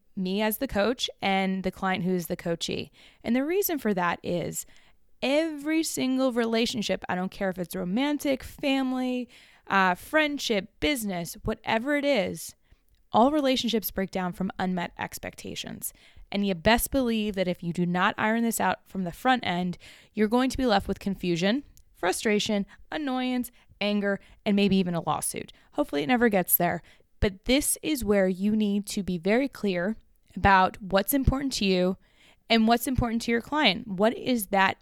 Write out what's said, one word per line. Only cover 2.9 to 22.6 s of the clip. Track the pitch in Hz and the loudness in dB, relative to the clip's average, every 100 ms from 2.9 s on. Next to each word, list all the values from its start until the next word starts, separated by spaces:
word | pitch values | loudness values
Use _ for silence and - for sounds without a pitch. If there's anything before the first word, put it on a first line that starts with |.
| - - _ | -16 -20 _
And | - | -2
the | 247 285 | 0 0
reason | 370 381 302 | 0 0 -2
for | 214 | -2
that | 185 175 - | 0 -2 -2
is | - 175 - 165 - - - - _ - | -4 -4 -4 -8 -12 -18 -20 -20 _ -6
every | 247 294 330 302 285 320 | 0 0 0 -4 -2 0
single | 311 - 262 262 262 | 0 -2 -2 2 2
relationship, | 233 226 226 240 - 196 190 - | 2 0 0 0 -2 -4 -4 -4
I | 180 | -4
don't | 185 | -4
care | - 196 | -4 -4
if | 180 | -4
it's | 175 185 | -6 -6
romantic, | 180 208 285 294 294 269 | -2 0 0 0 0 -2
family, | - - 285 269 262 254 254 247 240 - - _ - | -4 -6 0 0 0 -2 -2 -4 -6 -14 -20 _ -2
uh, | 196 190 180 | 2 2 0
friendship, | - 311 302 285 - 208 185 - | 0 0 2 -2 -2 -2 -4 -4
business, | 302 277 208 175 170 - - | -2 -2 -4 -6 -6 -8 -6
whatever | - - 226 262 285 | -6 -2 -2 0 0
it | |
is, | 285 254 180 170 - - _ _ _ _ _ | 2 2 0 -6 -12 -18 _ _ _ _ _
all | 208 254 | 4 4
relationships | 302 269 262 226 220 - | 4 2 2 0 -2 -2
break | - 190 | -4 -4
down | 190 180 | -2 -4
from | 180 190 - | -2 -6 -4
unmet | 185 180 - - | -4 -2 -4 -8
expectations. | 196 - - - - - - - - - - - - | -10 -8 -12 -12 -12 -10 -10 -10 -12 -14 -20 -20 -8
And | 202 202 | -4 -2
you | 180 | 2
best | 214 233 - | 4 4 2
believe | 269 247 226 214 190 | 0 0 0 -2 -2
that | 180 | -2
if | 175 | -2
you | 170 | -4
do | 170 175 | -2 0
not | 175 202 - | 2 0 0
iron | 214 226 | 0 2
this | 233 - | 0 0
out | 190 - _ | 0 -2 _
from | 190 | -6
the | 180 | -6
front | - 254 247 - | -2 0 2 0
end, | 175 180 170 - - - | -2 -2 -6 -14 -20 -8
you're | - 208 | 0 2
going | 240 262 | 2 2
to | 240 | 0
be | 254 | 2
left | 196 202 | 2 0
with | 196 | -4
confusion, | 202 190 180 170 196 262 - - - | -4 -4 -2 0 2 0 -4 -20 -20
frustration, | - 349 370 233 208 - 208 | -4 -2 0 0 0 2 -2